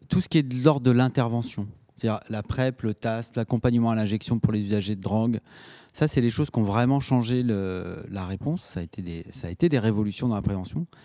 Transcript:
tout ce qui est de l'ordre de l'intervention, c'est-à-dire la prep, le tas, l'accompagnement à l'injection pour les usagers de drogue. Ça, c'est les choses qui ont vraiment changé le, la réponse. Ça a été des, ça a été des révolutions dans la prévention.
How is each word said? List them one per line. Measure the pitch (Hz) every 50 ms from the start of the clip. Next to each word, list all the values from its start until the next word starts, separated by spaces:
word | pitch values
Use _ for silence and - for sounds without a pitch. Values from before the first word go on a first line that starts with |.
| - -
tout | - 185
ce | 180 -
qui | -
est | 160 143
de | 127 127 127 127
l'ordre | 156 147 139
de | 123 127
l'intervention, | 123 120 131 127 - 143 120 117 113 120 113 - - - 101 107 - - _ _ _
c'est-à-dire | - - 113 107 101 - -
la | 110 107
prep, | 101 - - 131 127 131 123 -
le | - 110 104
tas, | - - 117 113 117 117 - -
l'accompagnement | 120 113 - 131 113 - 127 120 120 117 113
à | 113
l'injection | 113 107 101 107 104 - - 120 113
pour | - -
les | 110 107
usagers | 104 98 107 104 95 98 107
de | 95
drogue. | 95 92 101 110 113 120 117 104 - - - - - - - - - _ -
Ça, | - 151
c'est | 151 - 143
les | 117 120
choses | 110 - 151 -
qui | -
ont | 123 107
vraiment | 101 101 117 123 127 135 139
changé | 127 - 135 123 117 113 123 123 123
le, | 120 107 98 98 92 92 92 90 90 87 - - -
la | 98 98 90
réponse. | 92 98 95 - 143 165 180 -
Ça | - - 92
a | 85
été | - - - 92
des, | 87 82 82 - -
ça | - - -
a | 85
été | 90 - 165 175
des | 147
révolutions | 123 104 113 107 104 107 104 95 - 127 123
dans | 110
la | 101
prévention. | 87 101 101 95 92 92 - 151 170 - - -